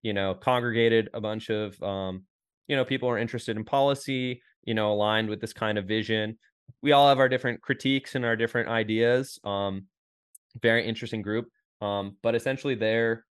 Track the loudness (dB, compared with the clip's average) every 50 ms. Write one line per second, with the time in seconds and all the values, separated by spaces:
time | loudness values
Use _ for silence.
0 | -4 -2 0 0 0 0 -2 0 2 2 2 2 2 0 2 4 4 6 6 4
1 | 2 0 -6 -6 -6 -4 -6 -6 -4 -4 -2 -2 -2 -6 -8 -8 -6 -6 -4 -4
2 | -4 -6 -8 -10 -14 _ _ _ _ _ _ _ _ -4 0 0 0 0 -2 -2
3 | 0 0 0 0 -2 -4 -4 -8 -6 -4 -6 -6 -4 -2 2 2 2 2 2 -2
4 | -4 -6 -6 -4 -4 -6 -8 -10 _ _ _ _ _ -4 -2 0 2 2 2 2
5 | 2 2 2 2 2 0 -4 -6 -6 -10 -6 -4 -2 -2 -2 -2 -2 -2 -2 -2
6 | 0 0 -2 -2 -2 -4 -6 _ _ _ _ _ _ -20 -20 _ 2 4 6 8
7 | 8 6 6 6 4 2 2 0 -2 -2 -4 -4 -4 -4 -4 -2 0 0 0 0
8 | -2 -4 -6 -4 0 0 0 0 0 0 0 -2 -2 0 0 0 0 0 2 2
9 | 4 4 4 2 0 -2 -10 -12 -6 -4 -2 -2 -2 -2 -4 -6 -12 _ _ _
10 | _ _ _ _ _ _ _ -20 _ _ _ -2 2 2 2 2 0 -2 -6 -6
11 | -8 -8 -8 -6 -6 -4 -4 -4 -4 -6 _ _ _ _ _ _ -6 -4 -2 -4
12 | -4 -6 -10 _ -2 0 0 0 0 -2 -4 -4 -2 -4 -2 0 0 0 2 2
13 | 2 0 -2 -4 _ _